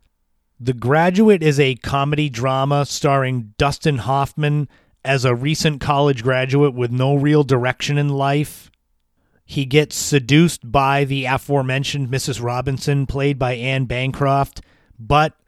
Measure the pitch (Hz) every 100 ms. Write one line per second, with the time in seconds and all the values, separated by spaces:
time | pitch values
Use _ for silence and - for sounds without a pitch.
0 | _ _ _ _ _ - 123 123 117 151
1 | 175 185 220 196 156 143 135 123 - 139
2 | 143 147 151 113 131 131 139 143 139 -
3 | 147 139 131 127 107 - 143 - 160 135
4 | 104 135 139 - 147 147 139 _ _ _
5 | 127 135 127 120 139 156 160 143 - 143
6 | 143 127 120 127 131 139 147 123 123 123
7 | 131 143 147 151 139 131 123 - - 147
8 | 147 139 135 143 147 - - _ _ _
9 | _ _ _ _ - - 135 147 147 -
10 | - 143 117 147 170 - 120 139 135 139
11 | 139 139 127 131 - 143 131 131 139 147
12 | 127 131 - 113 120 123 131 131 - 143
13 | 135 139 139 135 127 123 127 135 123 123
14 | 131 - 139 139 135 - - _ _ -
15 | 110 147 156 -